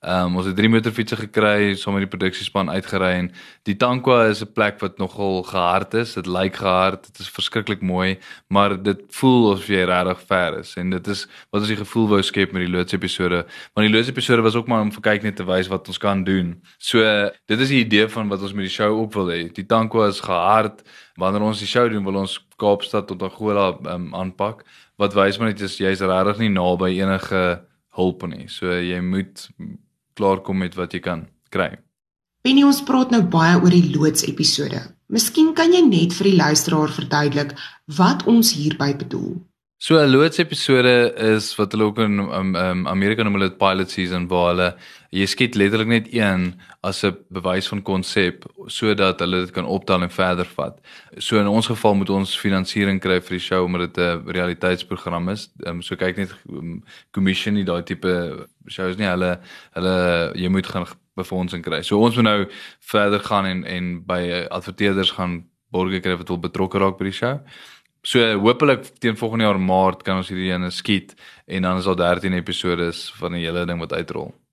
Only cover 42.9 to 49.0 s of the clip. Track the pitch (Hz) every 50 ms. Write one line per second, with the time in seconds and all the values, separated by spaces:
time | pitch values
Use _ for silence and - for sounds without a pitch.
42.9 | 92 95 98 101 110 110 113 104 101 98 98 92 92 - 101 98 95 95 95 92
43.9 | - - 92 90 92 90 87 87 92 90 87 87 87 90 90 90 87 - - -
44.9 | - - _ _ - 95 98 98 - - 127 120 - 104 98 101 107 110 110 113
45.9 | 117 113 110 - - 117 110 101 95 92 92 90 87 - - - - _ - 95
46.9 | 95 - - 101 90 - - _ 92 95 87 92 92 95 95 - - 101 98 -
47.9 | 98 92 92 - - 107 95 90 87 - - - _ - - - - - - 107
48.9 | 104 101